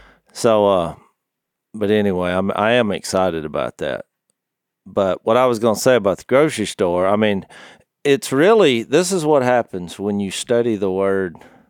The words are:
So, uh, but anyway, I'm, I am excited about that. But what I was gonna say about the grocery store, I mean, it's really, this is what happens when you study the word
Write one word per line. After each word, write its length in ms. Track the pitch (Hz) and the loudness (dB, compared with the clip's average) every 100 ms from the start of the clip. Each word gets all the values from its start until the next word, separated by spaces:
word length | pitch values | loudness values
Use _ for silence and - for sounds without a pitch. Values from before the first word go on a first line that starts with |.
| - _ _ | -20 _ _
So, 360 | - 120 107 101 | -2 2 4 4
uh, 280 | 95 82 78 _ _ _ _ _ _ _ | 2 0 -6 _ _ _ _ _ _ _
but 180 | 110 101 | -6 0
anyway, 400 | 107 101 90 90 | 0 0 0 -2
I'm, 200 | 92 98 - | -2 -2 -2
I 180 | 107 | 0
am 180 | 123 107 | 0 0
excited 540 | 87 - 95 92 82 76 | -4 -4 -2 -2 -2 -6
about 320 | 73 62 - | -6 -6 -6
that. 260 | 78 58 - _ _ _ _ _ _ _ - | -8 -8 -10 _ _ _ _ _ _ _ -8
But 400 | 98 95 87 107 | -2 -2 -2 0
what 120 | 113 | 2
I 80 | 127 | 2
was 120 | 113 | 0
gonna 160 | 113 101 | 0 0
say 200 | 135 123 | 2 2
about 240 | 98 87 | 2 -2
the 60 | - | 0
grocery 380 | 127 156 123 101 | 2 2 0 -6
store, 400 | - 92 90 95 | -2 -2 0 0
I 80 | 104 | 2
mean, 300 | 107 98 - - - - _ _ | 0 0 -6 -18 -20 -20 _ _
it's 280 | 143 139 - | 0 0 0
really, 520 | 135 180 226 165 117 | 2 4 4 4 2
this 280 | 110 143 180 | 0 0 0
is 140 | 190 151 | -2 0
what 160 | 147 | 2
happens 560 | 123 123 110 95 87 - | 2 0 0 -8 -12 -8
when 200 | 101 101 | -4 -4
you 100 | 98 | -4
study 460 | - - 120 120 104 | -6 -2 -2 0 -2
the 160 | 98 | -2
word 440 | 95 98 98 92 80 - _ _ | -2 -2 -2 -4 -8 -20 _ _